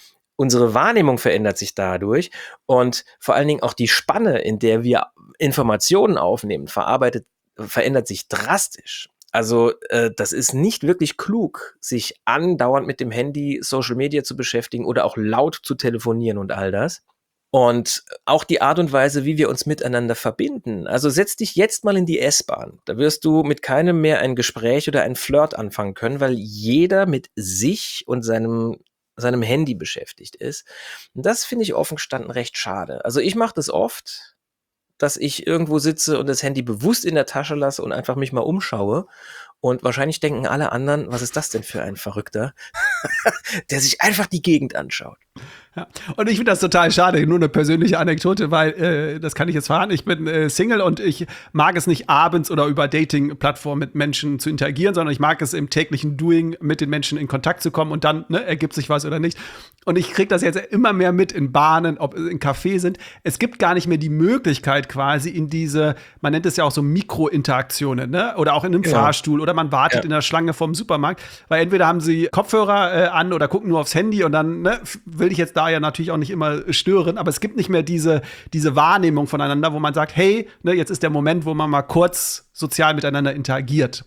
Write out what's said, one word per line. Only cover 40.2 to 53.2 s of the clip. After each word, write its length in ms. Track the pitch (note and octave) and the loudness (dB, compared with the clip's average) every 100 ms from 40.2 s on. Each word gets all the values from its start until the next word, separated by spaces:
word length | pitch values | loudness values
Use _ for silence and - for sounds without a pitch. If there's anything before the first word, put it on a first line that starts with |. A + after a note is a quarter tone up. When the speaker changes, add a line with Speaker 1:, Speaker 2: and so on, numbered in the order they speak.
Speaker 1:
denken 260 | D3+ B2+ C3 | -2 -2 -2
alle 240 | C#3 D3+ | 0 0
anderen, 380 | A#2+ C#3 D3 - | -2 0 -2 -2
„Was 120 | A#2+ | -4
ist 140 | A#2+ - | -4 -4
das 140 | - | -4
denn 120 | A2 | -6
für 200 | - - | -6 -8
ein 140 | F#2+ F#2+ | -8 -8
Verrückter?“ 560 | G2+ G#2 - G#2+ C3 - - E5 G5+ F#5 | -8 -8 -6 -4 -6 -8 -12 -4 -2 -2
<laughs> 680 | E5 - - - - F#3 - | -4 -2 0 -2 -6 -10 -6
der 100 | C#3 | -2
sich 200 | C3 - | -2 0
einfach 260 | G#3 G3+ G3 | 0 0 -2
die 160 | F3+ | -2
Gegend 340 | F3+ D3+ C3+ - | 2 2 0 -6
anschaut. 420 | G2 - - - _ - C#3 - _ - | -8 -10 -12 -20 _ -20 -20 -20 _ -14
Speaker 2:
Ja. 100 | F3 - - D3+ | -14 -14 -8 -2
Und 120 | G#3+ | 0
ich 80 | G#3 | 2
finde 140 | A#3 | 2
das 80 | F#3 | 2
total 320 | F3+ F3+ E3 | 4 4 4
schade, 340 | E3+ F3+ D#3+ | 6 4 4
nur 120 | D3+ F3 | 4 4
eine 100 | D#3+ | 4
persönliche 500 | D#3+ D3 E3 D#3+ F3+ | 2 2 4 4 2
Anekdote, 520 | E3+ D#3 F3+ G3 D#3+ | 2 0 0 0 0
weil, 200 | D#3+ D#3 | 2 2
äh, 480 | D#3 E3+ D3+ D3+ D#3 | 0 0 0 -2 -6
das 160 | D#3+ - | -6 -2
kann 120 | F3 | 0
ich 60 | |
jetzt 140 | D3+ - | 0 0
verraten, 240 | D#3 G3+ | 0 2
ich 120 | E3+ | -2
bin, 220 | - E3 D#3+ | -2 -2 0
äh, 240 | D#3+ D3+ | 0 0
Single 300 | - A3 A3 | 2 2 2
und 180 | F#3 D#3+ | 2 0
ich 280 | G3 - F3 - - | -2 -2 -6 -12 -4
mag 240 | - D#3 F3 | 2 2 2
es 100 | E3 | 0
nicht, 240 | E3 - | 0 2
abends 400 | D3 E3 E3+ D3+ | 4 4 2 0
oder 160 | D3 D3 | 0 2
über 220 | C#3+ C#3+ | 2 0
Dating-Plattformen 880 | D3+ D#3 D3 | 0 0 0